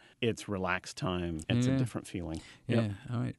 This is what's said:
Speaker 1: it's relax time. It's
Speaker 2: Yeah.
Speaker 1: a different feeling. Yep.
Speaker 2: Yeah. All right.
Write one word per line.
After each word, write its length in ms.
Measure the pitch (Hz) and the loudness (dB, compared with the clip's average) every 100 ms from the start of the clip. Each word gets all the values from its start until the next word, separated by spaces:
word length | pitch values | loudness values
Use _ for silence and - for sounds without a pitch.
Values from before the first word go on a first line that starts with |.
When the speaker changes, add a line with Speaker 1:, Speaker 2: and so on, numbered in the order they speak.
| - - | -8 -2
Speaker 1:
it's 280 | 117 104 - | 0 0 -2
relax 440 | 98 90 90 - | 0 2 0 -2
time. 460 | - 92 90 87 80 82 | -4 -2 0 0 -2 2
It's 180 | 120 127 | 4 4
Speaker 2:
Yeah. 60 | |
Speaker 1:
a 40 | 135 | 2
different 280 | 120 - - | 2 -2 -6
feeling. 320 | 98 80 80 - - - | -6 -4 -6 -8 -10 0
Yep. 180 | 117 107 98 - | 2 2 -2 -4
Speaker 2:
Yeah. 60 | |
All 60 | 117 | -4
right. 140 | 123 | -4